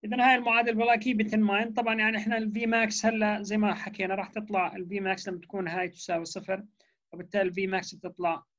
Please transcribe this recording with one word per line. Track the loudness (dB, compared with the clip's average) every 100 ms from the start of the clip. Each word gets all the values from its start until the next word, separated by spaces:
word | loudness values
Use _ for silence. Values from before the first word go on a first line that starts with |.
إذن | -4 4
هاي | 6
المعادلة | 6 4 2 4
بالله | 2 4 4
keep | 4 0 2
it |
in | 2 2
mind. | 2 0
طبعا | -2 0
يعني | 2 2 0
إحنا | 0 -2
ال | -2
V | -2
max | 0 2 2 2 0
هلا | 2 0 0
زي | -2 2
ما | 2
حكينا | 0 -6 -6 -4
راح | -2 -4
تطلع | -8 -4 0 0 -4
ال | -6
V |
max | -4 -2 -4 -4
لما | -8
تكون | -8 -6 -4
هاي | -4 -4
تساوي | -8 -4 -4
صفر، | -4 -10 -6 -6 -8 _ _ _ _
وبالتالي | -18 -4 0
ال | 0
V | 0 -2 -2
max | -4 -12
بتطلع | -14 -4 -2 -2 _